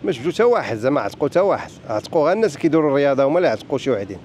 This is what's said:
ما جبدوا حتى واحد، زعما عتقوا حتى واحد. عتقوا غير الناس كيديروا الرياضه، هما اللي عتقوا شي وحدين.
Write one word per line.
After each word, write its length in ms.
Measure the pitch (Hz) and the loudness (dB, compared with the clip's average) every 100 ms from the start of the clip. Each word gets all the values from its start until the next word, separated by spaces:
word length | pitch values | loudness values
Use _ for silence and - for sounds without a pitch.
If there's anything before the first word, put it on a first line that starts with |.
ما 80 | 202 | -4
جبدوا 200 | 135 143 | -4 -4
حتى 100 | 170 | 2
واحد، 340 | 240 233 139 113 | 2 2 -2 -2
زعما 240 | 123 143 | 0 0
عتقوا 280 | 101 - 143 | -2 -4 -2
حتى 120 | 170 | 2
واحد. 300 | 196 143 - - - | 2 0 -4 -16 -6
عتقوا 380 | 107 - 170 151 | -6 -2 0 2
غير 60 | |
الناس 240 | 202 220 143 | 2 0 0
كيديروا 340 | 170 160 151 | 0 2 2
الرياضه، 340 | 139 143 135 | 2 2 2
هما 140 | 139 165 | 2 2
اللي 100 | 170 | 2
عتقوا 300 | 110 - 139 | 0 -4 -4
شي 120 | 139 | -2
وحدين. 280 | 110 98 95 | -2 -4 -12